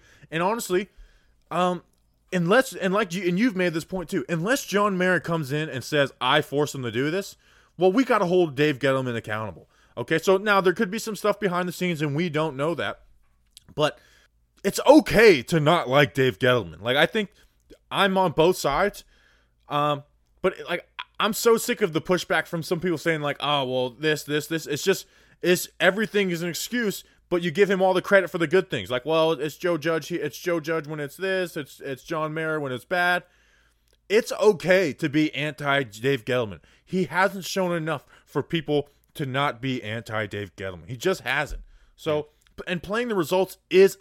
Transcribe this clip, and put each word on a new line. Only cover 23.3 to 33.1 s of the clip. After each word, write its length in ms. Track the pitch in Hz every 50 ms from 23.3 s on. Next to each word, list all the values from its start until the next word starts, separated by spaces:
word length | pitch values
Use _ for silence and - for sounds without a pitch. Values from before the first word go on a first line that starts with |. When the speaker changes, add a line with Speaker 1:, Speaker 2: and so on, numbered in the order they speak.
| 135 -
Speaker 1:
"Oh, 240 | - 143 147 143 135
well, 260 | 127 127 127 127 127
this, 340 | 117 104 151 156 151 143 -
this, 220 | - 143 156 143
this." 200 | - 160 160 -
It's 160 | 127 147 135
just, 240 | - 190 185 - - _ _ _ _ _ _ _
it's, 280 | - 175 180 175 - - _ -
everything 500 | 160 185 185 214 214 - - 208 196 185
is 120 | 175 160
an 80 | 170 175
excuse, 520 | 147 - - - 233 247 226 202 - - - _ _ _ _ -
but 100 | 175 180
you 100 | 175 175
give 200 | 143 190 202 180
him 100 | 202 180
all 140 | 190 185 185
the 80 | 180
credit 260 | - - 202 196 180 170
for 80 | -
the 100 | 175 165
good 220 | 143 175 190 185 -
things. 220 | 160 120 92 101
Like, 160 | 123 131 -
"Well, 260 | 151 160 160 160 160
it's 240 | 165 139 147 156 -
Joe 220 | - 180 175 170 151
Judge. 300 | 135 165 160 160 156 -
He, 80 | 175
it's 200 | 151 143 147 -
Joe 240 | - - 175 170 165
Judge 260 | 139 160 165 165 143
when 140 | 147 156 151
it's 160 | 147 135 -
this. 400 | - 190 190 190 190 180 160 -
It's, 240 | 165 135 - - -
it's 240 | - 139 135 - -
John 300 | - 165 156 156 156 151
Mara 260 | 160 160 156 156 156
when 120 | 143 135
it's 120 | 127 117 -
bad." 380 | - 185 180 175 175